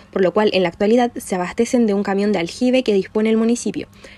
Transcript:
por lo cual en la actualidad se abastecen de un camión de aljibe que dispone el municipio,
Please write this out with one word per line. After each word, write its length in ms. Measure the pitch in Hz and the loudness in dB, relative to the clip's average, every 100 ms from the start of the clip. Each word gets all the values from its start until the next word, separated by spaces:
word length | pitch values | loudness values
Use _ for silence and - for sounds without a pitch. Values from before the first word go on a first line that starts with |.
| - | -8
por 120 | 190 | -2
lo 100 | 180 | 0
cual 160 | 214 214 | 2 2
en 100 | 190 | 2
la 60 | 175 | 0
actualidad 420 | - 208 240 240 - | 0 2 2 2 -4
se 180 | - 185 | -6 -4
abastecen 500 | 180 - 233 247 220 | -2 -2 0 2 2
de 80 | |
un 80 | 196 | 0
camión 300 | 202 196 208 | 0 0 0
de 80 | 190 | 0
aljibe 440 | 170 - 254 262 | -4 -2 0 2
que 100 | 247 | 2
dispone 360 | 202 180 214 220 | 0 0 -2 0
el 80 | 220 | 2
municipio, 500 | 226 240 214 - - - - | 0 -2 -4 -8 -10 -16 -20